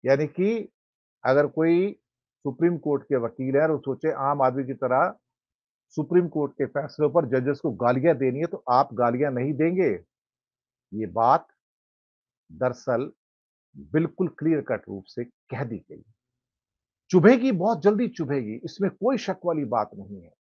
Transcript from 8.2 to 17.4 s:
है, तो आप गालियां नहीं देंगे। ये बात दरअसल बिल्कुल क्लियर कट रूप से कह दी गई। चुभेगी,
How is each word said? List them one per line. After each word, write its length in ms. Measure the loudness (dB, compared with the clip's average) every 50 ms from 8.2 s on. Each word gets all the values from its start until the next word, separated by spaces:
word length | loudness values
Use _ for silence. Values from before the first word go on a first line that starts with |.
| 0 -2 0 -2
है, 80 | -6
तो 180 | -6 -8 -8 _ 2
आप 240 | 2 2 2 2 0
गालियां 380 | 0 0 0 2 0 -2 -2 -2
नहीं 200 | -4 -4 -4 -2
देंगे। 520 | 0 0 0 0 0 0 0 0 -2 -8 _ _ _ _ _ _ _ _ _ _ _ _ _ _ _ _ _ -10
ये 120 | -8 -8
बात 420 | -6 -2 0 2 4 4 2 0 _ _ _ _ _ _ _ _ _ _ _ _ _ _ _ _ _ _ _ _ _ -10
दरअसल 600 | -4 -4 -4 -4 -4 -4 -2 -2 -2 -2 -6 -10 _ _ _ _ _ _ _ _ _ _ _ _
बिल्कुल 520 | -20 -18 -4 -2 -2 -2 -2 -2 -4 -4 -4
क्लियर 320 | -4 -4 -2 0 0 0
कट 280 | -2 -4 -6 -6 -6 -12
रूप 160 | -14 -14 -14
से 200 | _ -12 -12 -12
कह 400 | -12 _ _ _ _ -10 -8 -8
दी 140 | -8 -8 -12
गई। 260 | _ _ -20 -20 _ _ _ _ _ _ _ _ _ _ _ _ _ _ _ _ _ _ _ _ _ _
चुभेगी, 420 | 4 6 8 8 6 6